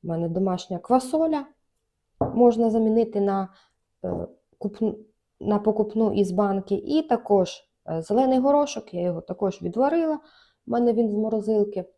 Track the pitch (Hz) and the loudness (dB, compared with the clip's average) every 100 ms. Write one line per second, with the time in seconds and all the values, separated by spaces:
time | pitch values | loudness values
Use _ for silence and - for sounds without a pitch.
0 | 165 165 170 170 190 180 - 175 - 254 | -6 -4 -4 -2 -2 -2 -6 -10 0 0
1 | 254 311 320 302 277 _ _ _ _ _ | 0 -2 0 -2 -6 _ _ _ _ _
2 | _ _ - 220 240 226 226 226 220 226 | _ _ -4 4 4 4 0 2 2 2
3 | 226 208 202 196 190 _ _ _ _ _ | 0 0 0 0 -4 _ _ _ _ _
4 | - - - - _ _ 196 202 220 214 | -8 -8 -10 -14 _ _ -10 -4 -4 -4
5 | - _ _ _ - 208 208 214 214 220 | -18 _ _ _ -2 0 0 0 -2 0
6 | 220 202 185 180 202 196 190 196 - 302 | 0 2 0 2 0 0 -2 -6 0 -2
7 | 311 240 - 202 180 - _ _ - 165 | 0 -2 2 2 2 -4 _ _ -8 -8
8 | 160 214 262 262 269 285 285 - - 175 | -2 2 4 4 4 2 2 -4 -10 -4
9 | 175 170 - 180 196 - 175 190 269 339 | -4 -4 -8 -4 -4 -4 -6 0 0 2
10 | 320 302 - _ _ _ - 240 240 220 | 0 -4 -8 _ _ _ -4 0 2 2
11 | 226 208 220 220 208 214 208 190 180 | 0 0 -2 -2 0 0 0 -4 -10